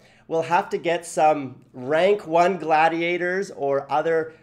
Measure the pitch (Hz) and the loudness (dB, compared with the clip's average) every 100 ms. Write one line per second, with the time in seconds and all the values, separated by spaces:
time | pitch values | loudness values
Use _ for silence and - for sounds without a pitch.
0 | _ _ - 165 147 175 196 196 165 170 | _ _ -6 -4 0 0 0 -4 -2 -2
1 | - - 156 151 131 120 _ 127 127 156 | -4 2 4 2 -2 -14 _ -12 -2 2
2 | 190 208 160 165 180 185 156 156 160 165 | 2 2 0 2 2 0 0 4 4 2
3 | 170 175 180 185 190 - 139 139 139 143 | -2 -2 -2 -4 -6 -6 -2 -2 -2 -2
4 | 160 160 160 - | 0 -2 -2 -10